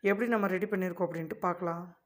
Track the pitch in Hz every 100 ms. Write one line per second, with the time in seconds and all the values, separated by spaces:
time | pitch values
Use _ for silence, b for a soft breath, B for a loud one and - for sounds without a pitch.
0 | 202 202 240 226 196 185 175 196 185 175
1 | 175 165 160 - 185 175 175 170 175 -